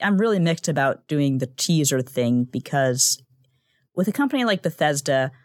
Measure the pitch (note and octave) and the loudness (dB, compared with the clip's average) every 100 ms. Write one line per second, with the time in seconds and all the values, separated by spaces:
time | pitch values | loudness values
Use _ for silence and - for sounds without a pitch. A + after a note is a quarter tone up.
0 | G3 F#3+ A3+ G3+ E3 D#3+ - C#3+ C3+ - | -2 2 2 2 0 0 -2 0 0 -2
1 | - D3+ C#3 C3 B2+ - - D#3+ C#3 C3+ | -4 0 0 0 -4 -4 0 2 2 0
2 | B2+ - A#2+ B2 B2 B2+ - C#3 C3+ B2+ | -2 -2 0 0 0 -6 -4 0 0 2
3 | - - _ _ _ _ _ _ _ - | 0 -2 _ _ _ _ _ _ _ -4
4 | G3 A#3 C#4+ C#4 A#3+ G3 E3 - D3+ C#3+ | -2 0 0 0 0 0 -2 0 0 0
5 | C#3+ C3+ C3 - | 0 0 0 -6